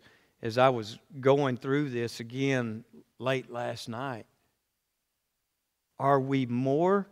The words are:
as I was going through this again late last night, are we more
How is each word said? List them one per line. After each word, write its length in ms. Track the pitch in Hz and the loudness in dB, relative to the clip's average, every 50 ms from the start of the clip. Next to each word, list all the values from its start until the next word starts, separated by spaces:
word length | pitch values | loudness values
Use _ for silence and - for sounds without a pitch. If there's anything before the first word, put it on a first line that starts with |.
| _ - _ _ _ _ _ - | _ -20 _ _ _ _ _ -8
as 160 | 120 117 107 | -8 -2 2
I 120 | 127 127 135 | 4 6 6
was 280 | 127 117 107 104 117 - _ - 165 135 | 4 2 -4 -10 -14 -18 _ -18 -6 2
going 380 | 123 131 139 143 143 131 123 | 4 4 6 6 4 0 -2
through 320 | 110 - 135 139 147 151 139 | -4 -2 -2 0 0 0 -2
this 300 | 120 117 117 113 - - | -2 -4 -4 -4 -6 -10
again 640 | 117 113 123 131 135 139 135 127 117 113 110 113 - _ - - - _ _ - | -12 -8 -6 -2 0 0 0 0 0 -2 -6 -10 -12 _ -20 -20 -20 _ _ -6
late 320 | 113 127 135 131 120 - | -2 -2 -2 -2 -4 -8
last 360 | 120 120 120 120 117 110 - | -8 -6 -6 -6 -8 -8 -10
night, 380 | 123 113 120 135 139 127 104 - _ _ _ _ _ _ _ _ _ _ _ _ _ _ _ _ _ _ _ _ _ _ _ _ _ _ _ _ _ _ _ _ _ _ - | -8 -8 -6 -6 -6 -6 -8 -12 _ _ _ _ _ _ _ _ _ _ _ _ _ _ _ _ _ _ _ _ _ _ _ _ _ _ _ _ _ _ _ _ _ _ -2
are 200 | 131 139 143 135 | 2 2 2 2
we 280 | 131 135 139 135 131 | 2 2 0 0 0
more 600 | 120 120 123 131 135 139 156 175 185 202 202 190 - | 0 -2 -2 0 0 2 2 2 2 2 0 -2 -4